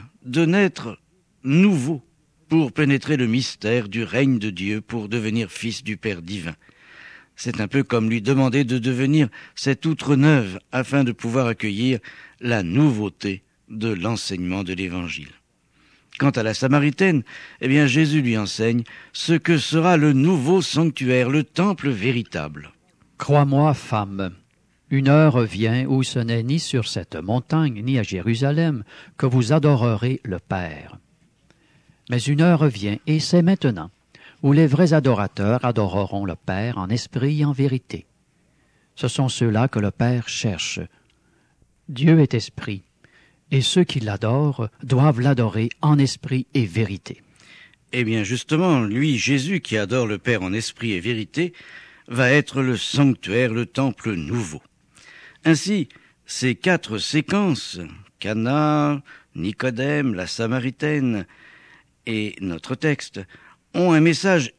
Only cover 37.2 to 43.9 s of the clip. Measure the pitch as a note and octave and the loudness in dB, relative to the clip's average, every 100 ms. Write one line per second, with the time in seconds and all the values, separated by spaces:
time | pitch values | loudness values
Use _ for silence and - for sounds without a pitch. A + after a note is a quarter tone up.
37.2 | C3+ D3+ D3 C3+ C#3 B2+ - E2 - _ | -2 0 0 0 0 -2 -6 -14 -14 _
38.2 | _ _ _ _ _ _ _ - B2 - | _ _ _ _ _ _ _ -6 -4 0
39.2 | C3 - A#2 G#2+ B2+ G#2+ G#2 - A#2 B2 | -2 0 0 2 0 0 -2 0 0 0
40.2 | - - A2+ F2 - - E2+ _ _ _ | -4 -6 -4 -4 -6 -8 -10 _ _ _
41.2 | _ _ _ _ _ _ - B2+ D#3 D#3+ | _ _ _ _ _ _ -14 0 4 6
42.2 | C#3+ A#2 - - - G2 _ _ _ _ | 6 2 -4 -10 -10 -10 _ _ _ _
43.2 | _ _ - C3+ A#2 F#3 F3 | _ _ -2 0 2 2 2